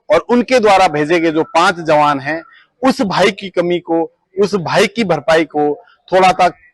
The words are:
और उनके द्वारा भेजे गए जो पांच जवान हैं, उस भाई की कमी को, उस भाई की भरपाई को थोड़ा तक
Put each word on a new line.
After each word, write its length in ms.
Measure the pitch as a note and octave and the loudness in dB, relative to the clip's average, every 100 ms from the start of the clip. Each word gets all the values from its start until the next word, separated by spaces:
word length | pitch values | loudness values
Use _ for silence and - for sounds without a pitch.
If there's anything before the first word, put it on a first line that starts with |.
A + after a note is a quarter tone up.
| - | 0
और 80 | G3 | 0
उनके 400 | - A#3+ A#3 B3+ | 2 -2 0 2
द्वारा 280 | G#3+ G3 F#3 | 4 4 2
भेजे 320 | D3 D3 F3 | 0 0 0
गए 100 | E3 | 0
जो 120 | D#3 | -2
पांच 340 | D3+ D#3+ F#3 F3 | -2 0 0 0
जवान 440 | D#3+ D3+ D3 C#3 | 0 2 2 0
हैं, 220 | C3+ D#3+ - _ _ _ | -4 -8 -10 _ _ _
उस 180 | C4 B3+ | -2 -2
भाई 280 | G#3+ E3 G3 | -2 0 -2
की 200 | G3 G3 | -2 -8
कमी 280 | F3+ F3 F3 | -4 -2 -2
को, 340 | E3+ E3 D#3+ _ _ F#3+ | -2 -4 -4 _ _ -4
उस 140 | G3+ | -2
भाई 320 | G3+ D3 D3 G#3+ | -2 -4 -2 -2
की 180 | - | -2
भरपाई 400 | G3+ D#3 C3+ D#3+ | -4 -2 0 0
को 400 | D#3 D3+ D3 D3 - _ - | 0 -2 -2 -4 -10 _ -2
थोड़ा 200 | F#3 F#3 | 2 2
तक 200 | F3+ F3+ - _ | 2 0 -2 _